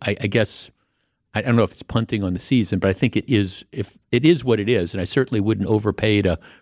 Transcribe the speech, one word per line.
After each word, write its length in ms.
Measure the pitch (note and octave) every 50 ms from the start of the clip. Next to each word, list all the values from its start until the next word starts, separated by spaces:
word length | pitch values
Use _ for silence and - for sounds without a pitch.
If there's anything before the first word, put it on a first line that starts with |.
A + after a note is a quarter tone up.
I, 140 | - G#2 G2+ -
I 60 | A2
guess, 440 | G#2 G2 A#2 G#2+ - - - - - _ _ _ _ _ _ _ _ _ _ _ _ -
I, 40 | A2+
I 40 |
don't 140 | C3 C3 A#2
know 60 | A#2
if 100 | G#2 F#2+
it's 100 | - -
punting 400 | - - - A#2 A2+ - A#2+ G#2+
on 120 | G2 F#2 F2+
the 40 | F#2
season, 400 | - - C#3 B2 G#2 - - F#2
but 100 | - F#2+
I 20 |
think 240 | F#2+ - - A#2+ -
it 80 | G#2+ -
is, 380 | - C3 G#2 G2+ F#2 - - - _
if 240 | - - G2+ - - _ _ _
it 160 | - A#2+ C#3+
is 180 | D#3+ F3 C#3 A#2
what 160 | B2+ A2+ G#2
it 80 | G2+ A2
is, 240 | B2 G2+ F2 E2+
and 80 | - F#2+
I 40 | F2
certainly 340 | - - - C3 - - G#2+
wouldn't 260 | G2 G#2+ A2 G2 G2
overpay 540 | - A2 G#2+ G#2 G#2 G2 - G#2+ G#2+ G#2 G#2
to 160 | G2 F#2 E2+ - - - - _